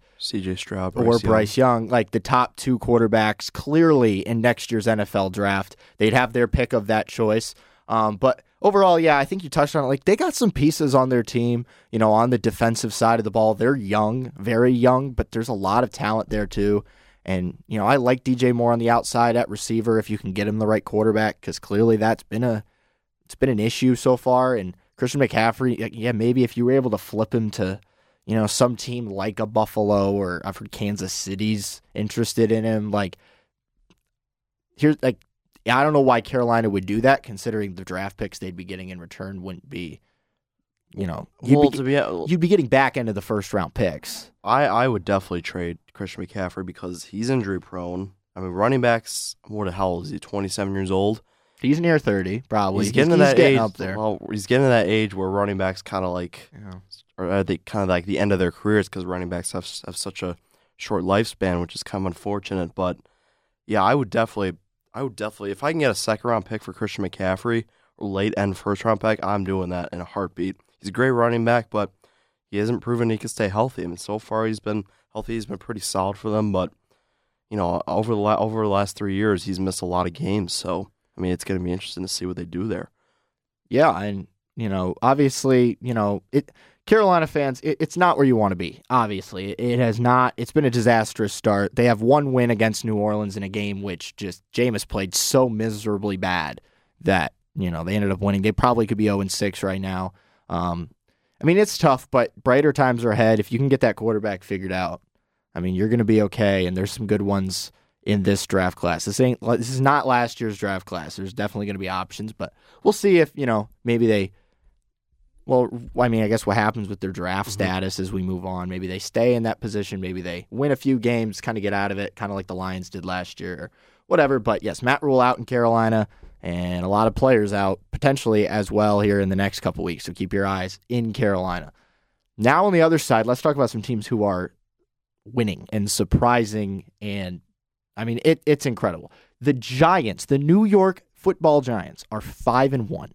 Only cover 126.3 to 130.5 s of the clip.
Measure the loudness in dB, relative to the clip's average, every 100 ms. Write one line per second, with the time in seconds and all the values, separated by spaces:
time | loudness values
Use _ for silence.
126.3 | -14 -8 -6 -4 -4 0 2 2 2 4
127.3 | 4 2 0 -2 -2 _ -2 -2 0 0
128.3 | 2 2 -2 -2 0 2 2 2 2 0
129.3 | 0 -2 -2 -6 -4 -6 -6 -10 -8 -6
130.3 | -2 -2